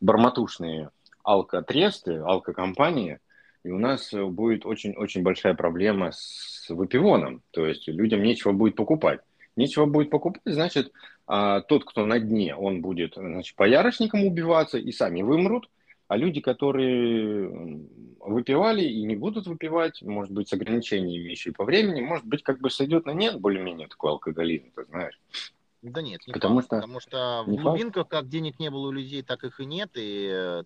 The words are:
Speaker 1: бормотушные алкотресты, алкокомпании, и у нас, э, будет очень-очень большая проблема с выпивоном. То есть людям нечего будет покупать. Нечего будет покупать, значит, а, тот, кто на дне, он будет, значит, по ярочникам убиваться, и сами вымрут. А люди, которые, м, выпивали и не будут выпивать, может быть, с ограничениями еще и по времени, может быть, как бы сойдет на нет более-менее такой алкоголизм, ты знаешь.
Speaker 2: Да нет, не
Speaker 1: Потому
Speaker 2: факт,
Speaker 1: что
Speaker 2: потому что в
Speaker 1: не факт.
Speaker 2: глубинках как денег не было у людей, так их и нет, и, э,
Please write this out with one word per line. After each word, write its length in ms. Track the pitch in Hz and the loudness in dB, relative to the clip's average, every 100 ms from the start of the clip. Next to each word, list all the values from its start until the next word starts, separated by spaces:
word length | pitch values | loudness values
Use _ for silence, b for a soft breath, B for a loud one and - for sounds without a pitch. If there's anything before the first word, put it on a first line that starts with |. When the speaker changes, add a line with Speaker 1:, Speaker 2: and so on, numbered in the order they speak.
Speaker 1:
бормотушные 880 | 95 110 120 123 107 - 85 80 76 _ _ _ | 4 8 6 6 -4 -4 -6 -6 -10 _ _ _
алкотресты, 920 | - 98 - 90 82 139 202 - - 80 | 2 2 2 -4 0 2 2 0 -6 -4
алкокомпании, 1040 | 80 92 - 87 92 92 151 151 90 - _ b b b | 0 0 0 -4 -4 2 2 2 -4 -8 _ b b b
и 60 | 87 | -8
у 80 | 92 | -2
нас, 340 | 120 131 - | 0 -2 -4
э, 120 | 104 | -4
будет 420 | 98 87 113 110 - | -4 0 0 0 -2
очень-очень 560 | 113 104 101 104 95 | -6 -6 -6 -4 0
большая 320 | 90 92 - | 2 2 2
проблема 560 | 87 85 85 104 98 87 | 2 0 2 2 2 -2
с 540 | - - - - - - | -6 -14 -14 -14 -14 -8
выпивоном. 720 | 85 90 123 202 123 69 64 _ | -4 0 4 6 6 2 -8 _
То 140 | - 78 | -2 -2
есть 200 | 78 - | -2 -6
людям 340 | 80 110 107 | 0 2 4
нечего 300 | 107 113 104 | 2 2 2
будет 220 | 98 110 - | 4 4 2
покупать. 440 | 104 156 87 71 _ b b - | 0 2 2 0 _ b b 0
Нечего 280 | 139 151 151 | 0 4 4
будет 240 | 147 147 | 4 4
покупать, 320 | 147 170 - - | 2 0 -4 -4
значит, 440 | 151 170 143 123 B B B - | 0 0 0 -2 B B B -2
а, 340 | 101 101 101 | 0 2 2
тот, 240 | - 147 | 4 2
кто 220 | - - 107 | 2 -2 2
на 120 | 117 | 2
дне, 380 | 110 110 92 73 | 2 0 0 -2
он 240 | 98 92 | -2 -2
будет, 340 | 87 87 82 - | -4 -4 -4 -6
значит, 380 | 95 87 - | -10 -8 -8
по 140 | - 101 | 2 6
ярочникам 560 | 139 233 - 220 208 | 6 4 0 0 2
убиваться, 540 | 196 170 165 160 151 120 | 2 2 2 4 2 -2
и 120 | - | -4
сами 300 | - 107 87 | -2 -2 0
вымрут. 460 | 104 156 196 240 - b b b - | 2 2 2 0 -6 b b b -4
А 80 | 104 | 0
люди, 240 | 170 143 | 0 -2
которые, 1040 | 135 123 143 135 131 123 120 113 107 104 92 | -2 0 0 2 2 2 2 2 0 -2 -4
м, 400 | 87 82 76 73 52 60 62 | -8 -12 -12 -16 -20 -20 -14
выпивали 640 | - 113 120 139 214 214 | -4 -2 0 2 2 2
и 180 | 160 110 | 0 -2
не 100 | 107 104 | -4 -2
будут 300 | 165 214 185 | -4 -6 -8
выпивать, 560 | 165 160 165 160 - | -8 -2 0 -2 -4
может 300 | - 104 98 | -8 -8 -6
быть, 160 | 98 98 | -6 -4
с 40 | |
ограничениями 800 | 95 - 117 117 101 90 87 85 | -4 -2 -2 0 -2 -2 -4 -8
еще 200 | 87 87 | -10 -10
и 40 | |
по 100 | - | -4
времени, 360 | 101 190 208 156 | 2 2 2 0
может 240 | 127 165 113 | -4 -6 -4
быть, 160 | 143 | -4
как 180 | - 135 | -2 -2
бы 80 | 131 | -2
сойдет 360 | - 139 165 147 | -2 2 2 0
на 60 | |
нет 260 | 156 220 147 | -2 -2 0
более-менее 480 | 101 95 92 85 76 | -2 0 -4 -8 -14
такой 220 | - 76 | -4 -2
алкоголизм, 600 | 73 82 80 85 78 - | -2 -4 -2 -2 -2 -6
ты 100 | - | -16
знаешь. 340 | 65 82 87 - _ B B _ _ _ | -12 -10 -10 -12 _ B B _ _ _
Speaker 2:
Да 200 | 120 143 | -12 -10
нет, 180 | 143 85 - | -10 -12 -10
не 80 | |
Speaker 1:
Потому 260 | - 95 123 | 0 4 4
Speaker 2:
факт, 60 | 123 | 2
Speaker 1:
что 100 | 110 | -4
Speaker 2:
потому 240 | 110 127 | -4 -12
что 440 | - 131 123 120 | -10 -6 -4 -2
в 60 | 107 | -2
Speaker 1:
не 80 | 104 | 0
факт. 40 | |
Speaker 2:
глубинках 460 | 151 165 233 190 160 | 2 0 -2 -4 -4
как 200 | 160 131 | -4 -4
денег 300 | 160 156 143 | -6 -6 -8
не 120 | 156 | -8
было 180 | 139 139 | -6 -6
у 40 | |
людей, 300 | 135 131 139 | -8 -8 -10
так 220 | 127 127 | -8 -8
их 140 | 127 - | -8 -10
и 40 | 135 | -10
нет, 240 | 170 208 120 | -8 -8 -8
и, 320 | 107 101 98 | -8 -6 -4
э, 320 | 92 90 87 | -4 -4 -6